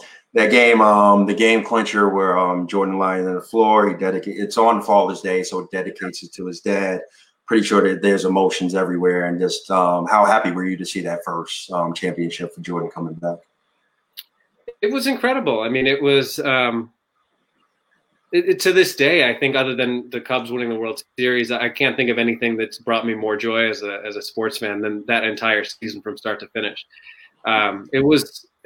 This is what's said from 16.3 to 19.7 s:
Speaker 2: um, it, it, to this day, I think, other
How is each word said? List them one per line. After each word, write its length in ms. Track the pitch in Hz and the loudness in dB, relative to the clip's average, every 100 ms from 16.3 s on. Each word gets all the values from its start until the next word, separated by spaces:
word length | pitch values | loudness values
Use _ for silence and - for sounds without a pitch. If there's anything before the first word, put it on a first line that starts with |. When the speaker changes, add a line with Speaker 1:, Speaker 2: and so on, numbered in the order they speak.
| - | -4
Speaker 2:
um, 520 | 143 131 123 117 113 _ _ _ _ _ _ _ _ _ _ _ _ _ _ | -2 0 0 -2 -6 _ _ _ _ _ _ _ _ _ _ _ _ _ _
it, 180 | 175 180 | -2 2
it, 100 | 185 | 2
to 120 | 185 | 2
this 220 | 185 175 - | 4 4 2
day, 340 | 135 170 123 | 2 4 2
I 80 | 117 | 2
think, 180 | 139 135 | 0 0
other 200 | 131 | 0